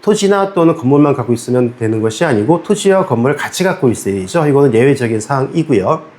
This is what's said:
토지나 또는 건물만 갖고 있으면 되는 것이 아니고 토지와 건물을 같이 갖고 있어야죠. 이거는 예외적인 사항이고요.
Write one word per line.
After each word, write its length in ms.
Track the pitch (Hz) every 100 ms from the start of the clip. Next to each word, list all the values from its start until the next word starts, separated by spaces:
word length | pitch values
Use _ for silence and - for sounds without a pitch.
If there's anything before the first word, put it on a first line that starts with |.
| -
토지나 480 | 208 196 196 196
또는 220 | 190 165 160
건물만 400 | 123 143 147 135
갖고 180 | 117
있으면 400 | 117 - 127 123 120
되는 200 | 113 110
것이 240 | 110 110
아니고 380 | 170 113 107 170
토지와 460 | - 202 196 190 180
건물을 280 | 117 120 147
같이 260 | - -
갖고 260 | 185 - -
있어야죠. 560 | - - 98 92 170 147
이거는 260 | 139 139
예외적인 480 | 113 131 139 120 113
사항이고요. 840 | - 139 127 165 151 117 95 160 -